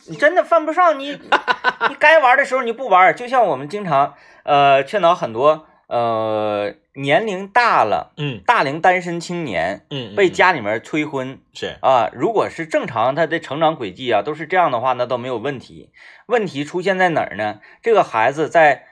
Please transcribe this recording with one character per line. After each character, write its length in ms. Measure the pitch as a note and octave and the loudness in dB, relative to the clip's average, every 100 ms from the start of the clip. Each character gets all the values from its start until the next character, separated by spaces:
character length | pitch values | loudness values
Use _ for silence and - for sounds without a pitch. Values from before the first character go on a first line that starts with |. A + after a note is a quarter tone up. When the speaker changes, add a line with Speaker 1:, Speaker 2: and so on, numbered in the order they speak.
| - | -18
Speaker 1:
你 80 | D#3+ | -2
真 180 | C#4+ | 0
的 100 | F4+ | 0
犯 220 | - E4 D#4 | 2 0 0
不 80 | |
上， 240 | D#4 F4+ C#4 | 2 2 0
你， 140 | C#4 C#4 - C#4 - | -6 -12 -4 -2 -2
<laughs> 320 | - B3 - A3 | -2 -2 -2 -4
你 60 | - | 2
该 180 | D4+ D#4+ | 4 6
玩 180 | B3+ C4 | 6 2
的 80 | |
时 120 | C4 B3+ | 0 -2
候 80 | |
你 80 | A#3 | -4
不 160 | A3+ B3+ | -6 2
玩， 280 | F#3 F#3 - | 4 4 2
就 120 | A#3+ | -2
像 180 | C4 G#3 | 0 2
我 100 | C3+ | -2
们 140 | C#3+ | -6
经 160 | G#3 F#3+ | -8 -2
常， 300 | - - - _ - - | 0 0 -4 _ -12 0
呃， 380 | C#3+ C#3 C#3 | 4 6 4
劝 160 | C#3 G#3+ | 2 2
导 140 | E3+ | 2
很 180 | F3 D3+ | 2 -2
多， 360 | A2+ C#3+ D#3 - _ _ | 0 2 2 -4 _ _
呃， 840 | A#2+ A#2 A2+ A2 G#2+ G#2+ G#2 G#2 - _ - | -2 -2 -2 -2 -2 -2 -4 -4 -8 _ -8
年 320 | C#3 E3 A3 | 0 0 0
龄 200 | F#3 G3 | -6 -2
大 360 | B3 A#3+ E3 | 0 2 2
了， 300 | A2 F2+ - - | 2 0 -4 -8
Speaker 2:
嗯。 240 | D3 A2+ - | -8 -4 0
Speaker 1:
大 160 | A3+ | 0
龄 180 | D3+ D3+ | 0 0
单 180 | F#3 F3+ | 0 0
身 200 | F3 E3+ | -2 -8
青 260 | - F3 D3+ | -8 -8 -6
年， 400 | F2 E2 G2+ _ | -4 -4 -6 _
Speaker 2:
嗯， 220 | C#3+ A2+ | -12 -8
嗯， 20 | G#2+ | 0
Speaker 1:
被 120 | F#3+ | 0
家 240 | - A#3 | 4 2
里 80 | D#3 | 2
面 220 | A2+ G#3+ | -2 -4
催 240 | - D#3 D3 | -4 -6 -4
婚。 340 | C#3 C3 C3+ _ | -6 -8 -12 _
Speaker 2:
是。 240 | - F#2+ - | -12 -10 -4
Speaker 1:
啊， 280 | A2 C3 A2 | 2 2 0
如 200 | - E3+ | -2 -2
果 160 | G#3 A2 | 0 0
是 160 | - D#3+ | -4 -4
正 220 | D4+ A3 | -4 -2
常 260 | A2+ A#2+ | -2 0
他 140 | C#3 D#3+ | 0 -2
的 120 | D#3 | -2
成 200 | - D3+ | -6 -2
长 160 | D#3+ D#3+ | 0 0
轨 180 | G#2+ | -8
迹 180 | F2+ C3 | -8 -2
啊， 120 | G#2+ | 0
都 100 | A#2+ | 0
是 140 | D3+ D3+ | -8 -4
这 100 | F#3 | 0
样 140 | E3 | 0
的 80 | B2 | 0
话， 140 | C3 | -2
那 120 | B2 A#2+ | -2 -2
倒 140 | B2 | -4
没 80 | B2+ | -4
有 100 | B2 | -6
问 220 | B2 C3 | -6 -8
题。 320 | - E2 - _ - - - | -14 -20 -20 _ -20 -20 -4
问 220 | A#3 G3 | -2 -2
题 160 | C3+ | -6
出 180 | D3 F3+ | -8 -4
现 160 | F#3 F#3 | -4 0
在 120 | F3+ | 0
哪 120 | D3 | 0
儿 140 | G2+ F#2+ | -4 -6
呢？ 240 | G#2+ G#2 - _ | -6 -8 -16 _
这 100 | A3+ | 0
个 100 | G#3 | 2
孩 280 | D#3 A2+ A2+ | 2 2 0
子 180 | C#3+ C#3+ | 0 0
在， 380 | E3+ D#3 C3 - | 4 4 2 -6